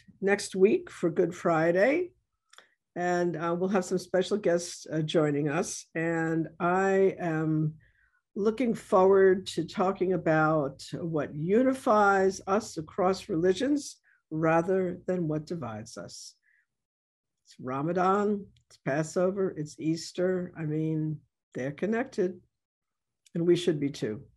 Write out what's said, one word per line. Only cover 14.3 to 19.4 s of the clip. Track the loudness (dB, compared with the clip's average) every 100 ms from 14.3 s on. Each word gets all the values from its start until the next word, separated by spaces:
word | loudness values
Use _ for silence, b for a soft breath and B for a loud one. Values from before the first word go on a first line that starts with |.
rather | -2 2 2 2 0 -2 -4 -4
than | -2 -2
what | -4 -6
divides | -8 -8 -10 -12 -14
us. | -14 -16 -20 -20 _ _ _ _ _ _ _ _ _ _ _
It's | -14
Ramadan, | -8 -6 -4 0 2 2 2 -2 -6 _ _
it's | -10
Passover, | -4 -2 -2 0 0 0